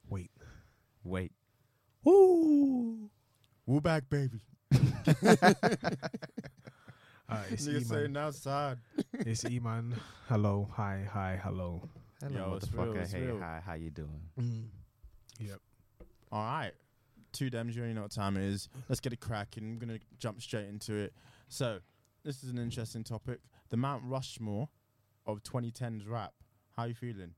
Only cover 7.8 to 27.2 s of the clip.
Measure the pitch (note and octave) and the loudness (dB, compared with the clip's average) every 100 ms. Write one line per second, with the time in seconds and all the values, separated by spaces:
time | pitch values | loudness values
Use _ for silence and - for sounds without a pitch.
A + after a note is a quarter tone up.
7.8 | A#2 D3+ D3 C#3 D3+ C#3 C#3 C#3 C#3+ B2 | 0 0 0 -2 -4 -4 -2 0 -2 -4
8.8 | - - - C4 A#2 A2+ A#2+ B2 A#2 A2+ | -6 -6 -4 -4 -2 -2 -2 -2 -2 -4
9.8 | A#2 A#2+ - - - A2+ G#2 G2+ G2+ - | -4 -6 -8 -18 0 2 4 2 -2 -4
10.8 | G2+ G2 G2 G2+ F#2 F#2 F#2 F#2 F2+ E2+ | -4 -4 -4 -4 -2 -2 -4 -4 -4 -6
11.8 | - - - _ C#3 C#3 F#2+ F#2+ - - | -10 -16 -20 _ -6 -4 -4 -4 -4 -2
12.8 | F#2 G#2+ G2+ F#2 B2 A2 E2+ D#2+ F2+ D#2+ | -2 -2 -4 -4 -4 -4 -6 -8 -8 -8
13.8 | D#2+ D2 D2+ D2+ E2 B2+ A#2+ A2+ A2+ - | -8 -8 -10 -10 -12 -6 -4 -4 -10 -16
14.8 | - _ - - - - G#2 G2 _ _ | -20 _ -20 -20 -20 -12 -12 -12 _ _
15.8 | _ _ - _ _ G#2+ G#2+ D3+ A2 - | _ _ -20 _ _ -6 -4 -4 -6 -10
16.8 | _ _ _ _ - - C3+ A#2+ A#2 A#2 | _ _ _ _ -16 -4 -4 -2 -4 -4
17.8 | A#2 A2 G#2 - G2 F#2+ G2 G2+ - C3 | -4 -4 -6 -2 0 0 0 -2 -6 -14
18.8 | - B2 B2+ A#2+ - G#2+ G#2 - G#2+ A2+ | -4 -4 -4 -6 -6 -6 -6 -10 -10 -8
19.8 | A#2 A2+ - - A#2 G#2+ - A2+ G2+ G2+ | -8 -10 -14 -8 -8 -8 -6 -6 -6 -10
20.8 | - G#2 G2 - - - _ - B2+ G2 | -4 -4 -4 -8 -20 -20 _ -4 -4 -4
21.8 | - _ _ _ D3+ C3+ C3 B2 A#2 B2+ | -12 _ _ _ -12 -10 -8 -4 -4 -4
22.8 | A2+ A#2 A2 A2+ - - _ _ _ A2+ | -6 -8 -8 -8 -8 -10 _ _ _ 0
23.8 | C3+ C3+ B2 C3 C3 - A2 G#2 D3+ _ | 0 -2 -4 -6 -6 -8 -4 -4 -4 _
24.8 | _ _ _ _ - G#2+ - B2+ A#2 A#2 | _ _ _ _ -8 -8 -6 -6 -6 -8
25.8 | B2 A2 G2+ A#2 F#2+ _ - _ _ - | -8 -8 -6 -8 -8 _ -20 _ _ -8
26.8 | A#2+ A#2 B2 G2+ | -6 -6 -8 -10